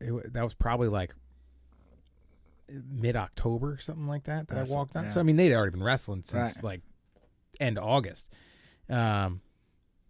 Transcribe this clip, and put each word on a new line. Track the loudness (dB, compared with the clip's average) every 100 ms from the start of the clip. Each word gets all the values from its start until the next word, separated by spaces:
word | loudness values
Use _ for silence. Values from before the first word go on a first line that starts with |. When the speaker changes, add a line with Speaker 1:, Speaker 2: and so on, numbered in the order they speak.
Speaker 1:
it | -6
wa-, | -6 -6
that | -4
was | -4
probably, | 0 0 2 2
like, | 0 -2 -8 -20 -20 -20 -20 -20 -20 -20 -20 _ _ -20 -20 -20 -20 -18 -16 -10
mid-October, | -2 0 0 -4 -2 0 0 -2 -6
something | -8 -6 -6
like | -6
that, | -4 -6 -4
that | -4
I |
Speaker 2:
That's, | -2
Speaker 1:
walked | -2 -2 -4
on. |
Speaker 2:
yeah. | -2
Speaker 1:
So, | 4
I |
mean, | 6 8
they'd | 8
already | 6 4
been | 0
wrestling | 0 0 -2 -8
since, | -4 -2 -2 -4
Speaker 2:
Right. |
Speaker 1:
like, | -8 -8 -14 -20 _ _ _ _ _ -4
end | -2 0
August. | 2 2 0 -8 -18 -20 -20 -20 -20 _ -4
Um, | 0 2 2 0 -4 -12 _ _ _ _ _